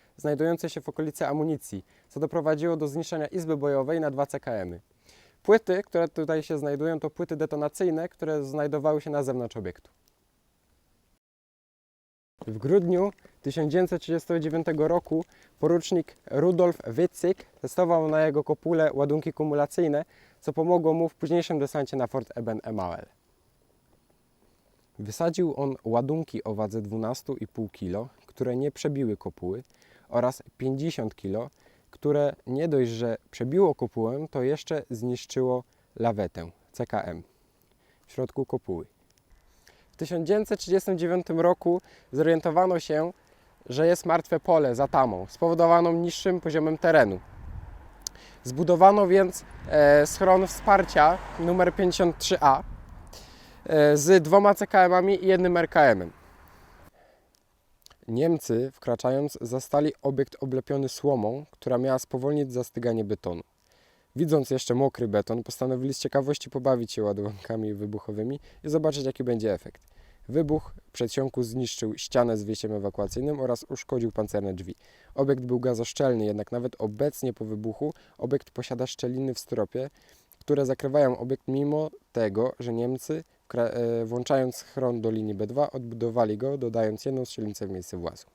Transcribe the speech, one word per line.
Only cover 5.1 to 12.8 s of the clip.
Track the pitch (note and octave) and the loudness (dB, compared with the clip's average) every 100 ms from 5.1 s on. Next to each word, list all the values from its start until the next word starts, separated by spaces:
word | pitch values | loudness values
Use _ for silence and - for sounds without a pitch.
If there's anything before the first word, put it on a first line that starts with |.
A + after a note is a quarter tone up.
| - _ _ | -20 _ _
Płyty, | - A3 - F#3 | 2 2 2 -4
które | - F3 E3 | -2 -2 -2
tutaj | - D#3 D#3 | -2 -4 -4
się | D3+ D#3 | -4 -4
znajdują, | D3 C#3+ D#3 D#3+ | -4 -4 -2 -4
to | D3+ | -6
płyty | - E3+ D3+ | -6 -6 -4
detonacyjne, | D3+ D3+ D3 - F#3 D#3+ F3 | -4 -4 -4 -2 -2 0 -4
które | - D#3+ D3+ | -6 -4 -4
znajdowały | C3+ D3 D3 D3+ D3+ D3+ | -4 -4 -2 -2 0 -2
się | D#3 | -2
na | D3 | -4
zewnątrz | C3+ B2+ A#2 A#2 | -2 -4 -6 -8
obiektu. | F2+ - _ _ _ _ _ _ _ _ _ _ _ _ _ _ _ _ _ _ _ _ _ _ _ _ _ - - | -10 -10 _ _ _ _ _ _ _ _ _ _ _ _ _ _ _ _ _ _ _ _ _ _ _ _ _ -18 -12
W | A2 | -6
grudniu | C3+ G3 | 0 2